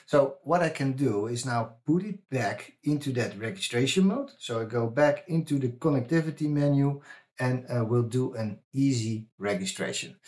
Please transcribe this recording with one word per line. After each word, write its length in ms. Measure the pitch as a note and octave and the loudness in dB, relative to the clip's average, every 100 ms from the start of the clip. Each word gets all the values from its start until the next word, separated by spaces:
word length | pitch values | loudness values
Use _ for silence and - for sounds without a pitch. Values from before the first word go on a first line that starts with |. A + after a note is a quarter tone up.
| - | 0
So 300 | D3 C3+ - | 4 4 0
what 200 | - F3 | 0 2
I 60 | E3 | 2
can 240 | - C3+ | 0 -2
do 340 | C3 C3+ G2+ A2 | 0 0 0 -2
is 200 | A#2+ B2+ | -4 -2
now 300 | A#2+ A#2 - - | -2 -4 -6 0
put 180 | E3+ | 0
it 240 | G#3 F#3+ - | 0 -8 -6
back 460 | C3 G#2+ - - - | -4 -2 -4 -10 -8
into 280 | C#3+ D3 C#3 | -2 -2 -2
that 260 | B2 G#2+ G2+ | -2 -2 -4
registration 680 | A2 F#2+ - A#2+ C3+ F#3+ F#3+ | -8 -6 -4 0 2 4 4
mode. 260 | C#4 - - | 2 -4 -10
So 220 | - A2+ | -6 -4
I 40 | |
go 220 | A2 A#2+ A#2 | -2 -2 0
back 380 | A#2+ D3 C#3+ - | 2 2 2 0
into 300 | E3 D#3+ C#3+ | -2 0 0
the 100 | B2+ | 0
connectivity 800 | A#2+ E3 C#3 A#2+ E3 D#3+ C#3+ D3+ | 0 0 2 2 0 0 -2 -2
menu 520 | D3 C#3+ C#3 C#3 C#3+ - - _ - | 2 2 4 2 0 -8 -20 _ -4
and, 260 | B2+ B2+ - | -2 -2 -2
uh, 140 | A#2+ | -2
we'll 180 | A2 A#2+ | 2 2
do 320 | A#2 B2 B2+ | 2 0 -2
an 240 | A2+ G#2+ - _ | -4 -6 -8 _
easy 540 | C3+ C#3 B2 A2 A2 A2 - | 0 2 2 0 -4 -8 -8
registration. 800 | G3+ F#3+ F#3+ - F#3+ - - - | -4 -2 -4 -4 -4 -6 -8 -14